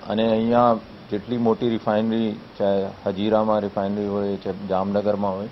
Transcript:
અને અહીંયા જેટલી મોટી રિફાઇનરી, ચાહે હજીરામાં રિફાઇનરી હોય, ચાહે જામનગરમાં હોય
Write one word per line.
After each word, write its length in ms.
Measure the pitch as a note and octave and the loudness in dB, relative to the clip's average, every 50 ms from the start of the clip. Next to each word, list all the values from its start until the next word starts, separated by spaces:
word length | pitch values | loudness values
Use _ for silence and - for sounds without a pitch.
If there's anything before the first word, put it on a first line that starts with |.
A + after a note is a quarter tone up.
| - - | -6 -4
અને 220 | G#2 G#2+ A2 A2+ | -2 0 2 2
અહીંયા 460 | A2 A2 A2+ A2+ A#2+ A#2+ A#2+ A#2+ A#2 A2 - - - - - - | 2 2 2 2 4 6 6 6 4 2 -2 -12 -18 -20 -10 -6
જેટલી 260 | A2 G#2 F#2+ G#2+ A#2+ | -6 -6 -4 -4 -4
મોટી 320 | B2 A#2+ A2+ A2 G#2 C3 A#2+ | 0 2 2 2 2 2 -2
રિફાઇનરી, 680 | A#2 G#2+ - - G#2+ G#2+ A2 A2+ A2 A2+ A2+ A2 G#2 - - - - - | -2 0 0 0 0 2 2 2 0 0 0 0 -2 -4 -10 -18 -6 -2
ચાહે 280 | G#2 G2+ G2 G2 G2 G2 G2 - - | 0 2 2 2 0 -2 -6 -6 -6
હજીરામાં 540 | G#2 G2 F#2 G2+ G#2+ G#2+ G#2+ A2 A2 G#2+ G#2+ | -4 -4 0 0 2 4 4 4 4 2 0
રિફાઇનરી 460 | G2+ G2+ - - G2 G2 G2+ G#2 G#2 | 0 -2 -2 -2 -2 -2 -2 -2 -2
હોય, 300 | G2+ G2 G2+ G2+ G2+ G2+ | -2 0 -2 0 -2 -2
ચાહે 320 | F#2 - G#2+ F#2 F#2+ G2+ F#2+ | -4 -4 -6 -6 -6 -4 -2
જામનગરમાં 680 | F#2+ F#2 F#2+ G2 G2+ G2+ G2+ G#2 G#2 G2 G#2 G2+ F#2+ | -2 0 0 0 0 0 2 0 0 0 0 -2 -2
હોય 120 | F#2+ G2+ A#2 | -4 -6 -10